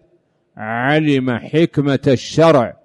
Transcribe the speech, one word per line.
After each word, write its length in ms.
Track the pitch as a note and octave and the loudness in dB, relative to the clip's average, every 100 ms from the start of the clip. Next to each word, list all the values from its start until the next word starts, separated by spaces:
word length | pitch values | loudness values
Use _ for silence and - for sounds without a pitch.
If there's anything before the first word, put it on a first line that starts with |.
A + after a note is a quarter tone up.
| _ _ _ _ _ - | _ _ _ _ _ -14
علم 760 | G#2+ A#2 C3 D#3 D3+ C#3 B2+ | -8 -4 -2 0 0 0 -2
حكمة 680 | A#2 - D3+ E3+ - C#3+ C3 C#3+ | -4 -2 0 0 0 -2 0 0
الشرع 680 | B2 - D3+ E3 D3 G#2 - | -2 -2 2 4 4 0 -6